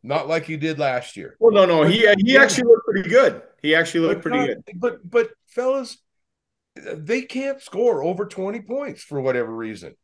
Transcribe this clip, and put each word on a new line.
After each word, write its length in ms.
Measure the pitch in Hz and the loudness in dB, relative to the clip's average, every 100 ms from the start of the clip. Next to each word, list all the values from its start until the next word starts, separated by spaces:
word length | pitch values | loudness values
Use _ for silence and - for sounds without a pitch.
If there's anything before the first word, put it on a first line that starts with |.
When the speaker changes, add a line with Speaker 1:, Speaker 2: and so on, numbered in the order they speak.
Speaker 1:
Not 260 | 113 147 165 | -4 -6 -2
like 160 | 160 147 | -4 -4
he 120 | 160 | -8
did 220 | 160 147 | -6 -4
last 360 | 143 123 - - | -2 -4 -8 -16
year. 220 | - _ | -18 _
Speaker 2:
Well, 140 | 226 | 4
no, 120 | 202 185 | 6 4
no, 180 | 165 | 4
he, 160 | 151 208 | 4 4
he 340 | 214 202 214 | 4 4 4
Speaker 1:
Yeah. 80 | 269 | 6
Speaker 2:
actually 240 | 247 - 240 | 4 2 6
looked 200 | 226 - | 4 4
pretty 240 | 196 180 | -4 2
good. 320 | 240 233 - - _ | 4 4 0 -18 _
He 120 | 151 | 0
actually 280 | 160 165 170 | 2 2 0
looked 140 | 165 202 | 0 -2
Speaker 1:
But 160 | 170 | -2
Speaker 2:
pretty 60 | 247 | -2
Speaker 1:
not, 100 | 277 - - | -2 -6 -10
Speaker 2:
good. 140 | 175 | -6
Speaker 1:
but, 280 | 240 233 180 | -6 -6 -2
but 200 | 233 220 - _ | -2 -2 -8 _
fellas, 500 | - 254 269 247 - _ _ _ _ _ _ _ - | -6 -2 -4 -6 -16 _ _ _ _ _ _ _ -20
they 460 | - 156 151 240 | -14 -14 -6 -6
can't 400 | 254 254 277 269 | -6 -8 -8 -10
score 420 | - 185 240 151 | -10 -2 0 0
over 220 | 151 185 208 | -4 -6 -8
twenty 360 | - 190 233 | -8 -8 -10
points 400 | 202 262 285 - | -10 -10 -10 -14
for 200 | - 147 | -12 -6
whatever 320 | 131 123 113 | -4 -2 -4
reason. 420 | 113 110 101 85 _ | -8 -12 -12 -18 _